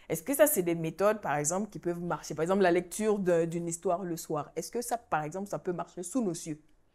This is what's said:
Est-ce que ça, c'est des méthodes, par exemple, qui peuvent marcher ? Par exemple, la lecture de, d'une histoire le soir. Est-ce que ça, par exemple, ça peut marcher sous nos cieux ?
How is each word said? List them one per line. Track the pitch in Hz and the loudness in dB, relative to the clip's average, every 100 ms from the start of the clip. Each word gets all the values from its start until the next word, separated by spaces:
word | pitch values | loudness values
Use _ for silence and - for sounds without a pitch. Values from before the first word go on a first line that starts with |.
| - | -6
Est-ce | - | -4
que | - 285 | -2 4
ça, | 294 | 6
c'est | 202 | 6
des | 175 165 | 2 0
méthodes, | 160 160 196 226 | -2 2 2 2
par | - 147 | 0 0
exemple, | 147 180 214 | 0 0 -4
qui | 151 | -6
peuvent | 175 175 | -6 -4
marcher ? | 175 151 - | -4 -6 -6
Par | 151 | -2
exemple, | 165 196 | 2 4
la | 185 | 6
lecture | 175 175 - 214 202 | 4 2 0 0 2
de, | 180 170 165 | 4 4 2
d'une | 170 170 | -2 -4
histoire | 165 190 175 | -2 -2 0
le | 180 165 | -2 -6
soir. | - 151 139 - | -4 -4 -4 -8
Est-ce | - | -6
que | 233 | -6
ça, | 240 233 | -4 -6
par | - 160 | -2 -2
exemple, | 151 190 202 | -2 -6 -6
ça | 151 | -4
peut | 180 | -4
marcher | 170 - - | -4 -6 -10
sous | 180 262 | -4 -2
nos | 214 | 0
cieux ? | 165 165 151 - _ _ | -2 -6 -10 -12 _ _